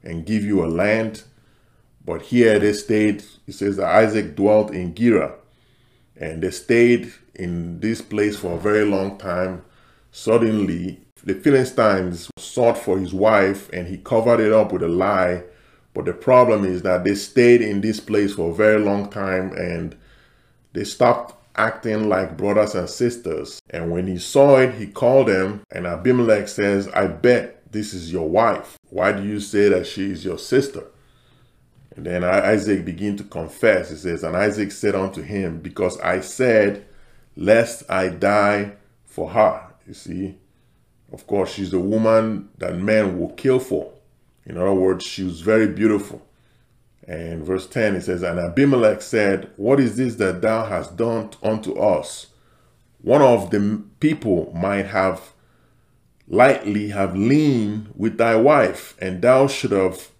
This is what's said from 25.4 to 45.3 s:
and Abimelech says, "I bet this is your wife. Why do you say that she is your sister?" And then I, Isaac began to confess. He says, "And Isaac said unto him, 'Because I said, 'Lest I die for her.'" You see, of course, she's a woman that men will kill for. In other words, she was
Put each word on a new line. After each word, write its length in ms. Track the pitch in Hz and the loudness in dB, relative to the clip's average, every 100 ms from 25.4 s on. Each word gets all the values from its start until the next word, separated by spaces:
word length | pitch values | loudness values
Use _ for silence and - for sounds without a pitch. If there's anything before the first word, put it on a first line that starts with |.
| 95 104 _ | 0 -6 _
and 140 | 90 | -10
Abimelech 600 | 90 85 104 123 113 104 98 | -8 -2 2 2 4 2 0
says, 400 | - 101 101 98 | -2 0 0 -2
"I 140 | - 98 | -2 -2
bet 560 | - 120 123 - - _ | 2 4 4 0 -16 _
this 220 | 107 104 | -8 -8
is 200 | 92 82 | -12 -8
your 160 | 87 80 | -6 0
wife. 480 | 92 113 82 - - _ | 2 2 0 -8 -20 _
Why 220 | 90 95 | -2 0
do 120 | 101 | 0
you 160 | 101 104 | -4 -8
say 280 | 104 104 104 | -2 2 4
that 180 | 90 85 | 2 -2
she 240 | - 98 | -8 -8
is 120 | 85 | -6
your 140 | 92 82 | -8 -8
sister?" 460 | - 143 139 - - _ _ _ _ _ _ _ _ _ _ | 0 0 0 -10 -18 _ _ _ _ _ _ _ _ _ _
And 100 | - | -14
then 180 | 82 90 | -6 -2
I, 280 | 90 95 - | 2 2 2
Isaac 340 | 107 104 95 | 0 2 -2
began 320 | 85 85 104 101 | -4 -8 -6 -8
to 60 | |
confess. 680 | 98 85 80 - 113 95 82 | -10 -12 -12 0 2 2 -2
He 60 | |
says, 280 | 78 90 80 | -10 -8 -6
"And 140 | 82 95 | -4 0
Isaac 340 | 104 101 98 | 0 -2 -6
said 220 | - 104 | -2 -2
unto 300 | 95 95 82 | -2 -4 -8
him, 360 | - 101 92 82 | -8 -6 -6 -8
'Because 400 | 80 - 92 - | -12 -4 -4 -2
I 200 | 87 92 | -4 -4
said, 680 | - - 127 110 101 101 - - - - _ | -6 0 4 6 4 0 -14 -20 -20 -20 _
'Lest 540 | - 90 113 117 - - | -4 4 4 4 -8 -6
I 200 | 92 92 | -4 -4
die 640 | 85 98 104 104 104 101 - _ _ _ | -2 0 2 2 0 -4 -12 _ _ _
for 240 | - - | -12 -4
her.'" 300 | 113 107 - - _ - | 2 2 0 -14 _ -20
You 80 | |
see, 400 | - 85 87 95 - _ _ _ _ _ _ _ | -20 -12 -10 -10 -12 _ _ _ _ _ _ _
of 140 | - | -20
course, 240 | - 101 92 | -6 -4 -2
she's 200 | - 92 | -6 -4
a 60 | 92 | -2
woman 720 | 92 107 110 113 110 104 - - | 0 0 4 2 2 -6 -10 -10
that 180 | 90 87 | -8 -4
men 400 | 101 110 101 90 | 0 2 2 -4
will 120 | 85 | -8
kill 280 | - 135 131 | -2 0 0
for. 360 | - 80 - - _ _ _ _ | 0 -6 -6 -18 _ _ _ _
In 120 | - 87 | -14 -4
other 180 | 92 | 0
words, 300 | 95 95 92 | 2 2 0
she 180 | - - | -6 -8
was 180 | 92 | -8